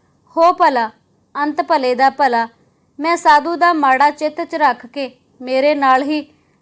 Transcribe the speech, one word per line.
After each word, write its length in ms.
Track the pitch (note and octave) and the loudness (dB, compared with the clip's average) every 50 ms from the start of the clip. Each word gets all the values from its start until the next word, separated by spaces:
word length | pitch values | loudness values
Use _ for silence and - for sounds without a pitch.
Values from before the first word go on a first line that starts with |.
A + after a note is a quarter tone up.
| _ _ _ _ _ _ - | _ _ _ _ _ _ -2
ਹੋ 160 | E4 E4 F4 | 2 2 2
ਭਲਾ, 380 | - - F4 D4+ C4+ A#3+ A3+ G#3+ - _ _ _ _ _ _ _ - | 2 2 0 0 2 0 -4 -6 -8 _ _ _ _ _ _ _ -8
ਅੰਤ 260 | C#4 D4 D4+ D4 F4 | -6 -6 -4 -4 -4
ਭਲੇ 320 | E4 - E4 D4 C4 B3+ B3 | -2 -2 -2 0 0 -2 0
ਦਾ 160 | A#3 C4+ C4 | 2 0 0
ਭਲਾ।" 380 | C4 D4 C#4+ B3+ A#3+ A#3 A3+ A3+ _ _ _ _ _ _ _ _ _ - | 2 0 0 0 0 -2 -4 -6 _ _ _ _ _ _ _ _ _ -8
ਮੈਂ 160 | D4 E4 E4+ | -4 -4 -4
ਸਾਧੂ 400 | - - D#4+ D4+ D4 C4 E4 F4 | 0 2 4 4 4 2 -2 -2
ਦਾ 160 | C#4 F4 F4 | 0 0 0
ਮਾੜਾ 380 | F4 D#4 C#4+ C4 C4 B3+ C#4+ D4 | 2 2 0 0 2 2 2 0
ਚਿੱਤ 300 | D4 - D4+ D4+ D4+ E4+ | 0 -2 -6 -6 -6 -8
'ਚ 140 | E4+ E4 E4 | -8 -8 -2
ਰੱਖ 320 | D#4 D4+ C4 A#3+ A#3+ - | 0 0 0 0 -4 -10
ਕੇ 240 | A#3 - C#4+ C4+ B3 - _ _ _ _ - | -14 -12 -10 -10 -10 -12 _ _ _ _ -16
ਮੇਰੇ 320 | B3+ B3 C4 C4 C4+ D4 D4+ | -8 -4 -2 0 0 0 0
ਨਾਲ 280 | D4 C#4 C4 C4 C4+ | 2 2 2 2 2
ਹੀ 240 | C#4+ C#4 D4+ D4+ D4 - _ _ _ _ _ _ | 0 -2 -4 -6 -8 -10 _ _ _ _ _ _